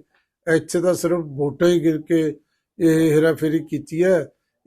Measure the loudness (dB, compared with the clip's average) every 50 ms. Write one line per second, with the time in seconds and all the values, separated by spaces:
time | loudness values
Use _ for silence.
0 | _ _ _ _ _ _ _ _ _ 0 0 0 0 -2 -4 0 0 0 0 0
1 | -2 -2 -2 -2 -4 -8 -6 -6 -4 -6 -2 0 0 2 2 2 0 0 -2 -2
2 | -4 -2 -2 0 0 -2 -4 -8 _ _ _ _ _ _ _ 0 2 2 4 4
3 | 2 4 4 4 2 2 0 0 -2 -2 -2 -4 -4 -4 -8 -8 -8 -8 -4 0
4 | 2 2 2 0 0 -6 _ _ _ _ _ _ _